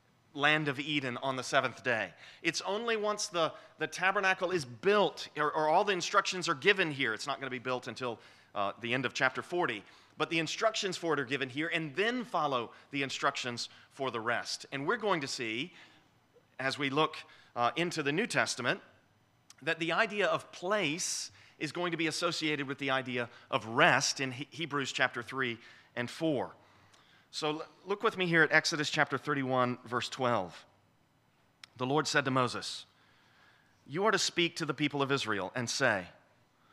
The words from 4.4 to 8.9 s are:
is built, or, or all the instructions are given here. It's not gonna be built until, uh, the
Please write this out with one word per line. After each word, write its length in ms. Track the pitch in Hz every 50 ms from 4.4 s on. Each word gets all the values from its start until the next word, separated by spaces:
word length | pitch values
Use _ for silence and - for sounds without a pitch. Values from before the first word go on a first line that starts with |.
| 190 175
is 120 | 185 180 139
built, 600 | 120 123 113 - 190 202 214 190 151 - - - - -
or, 140 | 151 151 147
or 180 | - 156 156 156
all 140 | 156 180
the 100 | 214 196
instructions 560 | 196 180 160 - - 202 190 - 190 185 160 160
are 60 | 165
given 380 | 135 123 190 208 190 185 160
here. 220 | 143 131 139 113 110
It's 120 | 104 -
not 140 | 147 135 -
gonna 100 | 135 131
be 80 | 127 127
built 300 | 113 131 127 123 - 127
until, 320 | 113 - 131 123 113 - - - - - - _ _
uh, 180 | 104 101 98 - -
the 140 | 110 117